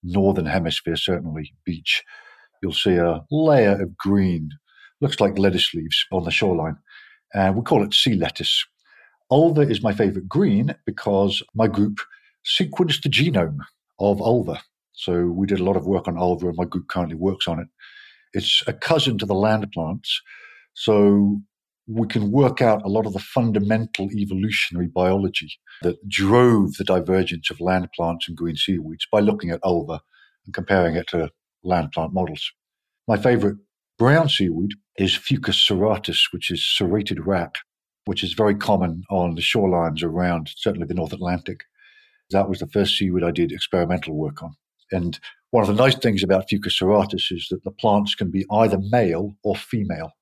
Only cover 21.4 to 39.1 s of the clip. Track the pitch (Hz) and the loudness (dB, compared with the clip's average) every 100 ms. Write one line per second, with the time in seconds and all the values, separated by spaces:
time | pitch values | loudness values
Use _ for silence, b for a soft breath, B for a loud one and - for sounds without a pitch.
21.4 | - _ _ _ - 110 110 - 104 120 | -6 _ _ _ -8 -4 -2 0 2 4
22.4 | 135 - 120 104 101 104 110 98 - - | 4 4 2 2 0 -2 -2 -6 -4 -2
23.4 | 117 107 101 110 113 - 98 104 101 92 | 0 0 2 0 -2 -6 -6 -4 -4 -2
24.4 | 107 104 - 87 87 90 90 98 95 - | -2 -2 -4 -2 -4 0 2 2 0 -4
25.4 | 73 - _ B 90 - 101 - 98 120 | -10 -18 _ B -4 -4 -6 -2 4 6
26.4 | 123 113 98 - 98 92 85 95 92 85 | 6 6 2 -2 0 0 2 0 0 -4
27.4 | - 87 87 92 90 - 85 85 - 80 | -8 -6 -2 0 -2 -4 -4 -4 -8 -6
28.4 | 85 78 - 90 78 80 - 107 104 104 | -6 -4 -2 -2 -4 -10 0 2 2 0
29.4 | 85 85 98 87 78 80 _ b b b | -4 -4 0 0 0 -10 _ b b b
30.4 | - 95 98 98 85 80 82 87 78 _ | -14 -12 0 2 2 0 -4 -4 -4 _
31.4 | _ _ - 90 76 - 80 92 87 78 | _ _ -2 -2 -2 -4 -4 -2 -4 -6
32.4 | - _ _ _ _ _ - 107 120 123 | -12 _ _ _ _ _ -2 0 4 4
33.4 | 101 104 _ _ _ _ 117 156 156 - | 2 -2 _ _ _ _ 4 6 4 2
34.4 | 92 80 98 104 _ - 95 - - 139 | 0 0 -4 -6 _ -2 -2 0 -2 -2
35.4 | - - - 95 104 104 - - - - | 0 0 2 2 2 0 -2 -2 -2 -2
36.4 | - 113 - - 92 104 101 - 92 95 | -6 -4 -2 0 0 0 -2 -4 -2 -2
37.4 | 85 - - _ _ _ - 90 92 - | -2 -8 -18 _ _ _ -8 -6 -4 0
38.4 | 107 101 104 98 90 82 92 | 0 0 0 0 0 -4 -4